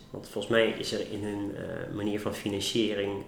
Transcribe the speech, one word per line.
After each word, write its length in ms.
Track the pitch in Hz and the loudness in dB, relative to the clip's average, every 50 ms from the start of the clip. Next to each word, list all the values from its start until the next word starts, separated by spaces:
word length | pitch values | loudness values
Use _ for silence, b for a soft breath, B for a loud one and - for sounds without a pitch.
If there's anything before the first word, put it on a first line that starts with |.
| - - | -14 -12
Want 200 | - 98 - - | -12 -12 -10 -8
volgens 240 | - 107 101 - 113 | -6 -4 0 4 6
mij 160 | 113 113 110 | 6 6 6
is 220 | 110 - - - 117 | 4 0 -2 -2 -2
er 180 | 101 - - | -2 -2 -4
in 120 | 107 101 104 | -4 -4 -4
hun, 320 | 104 104 101 101 101 - | -2 -2 -2 -2 -4 -4
eh, 400 | - 90 90 87 87 92 - - | -4 -6 -6 -4 -4 -6 -4 -4
manier 240 | 101 101 104 101 104 | -2 0 0 0 0
van 160 | - 104 - | 0 -2 -2
financiering 880 | - - 104 101 98 - - - 117 107 104 104 101 101 101 98 98 - | -2 -2 -2 0 0 0 2 2 4 4 4 2 2 0 0 -2 -2 -6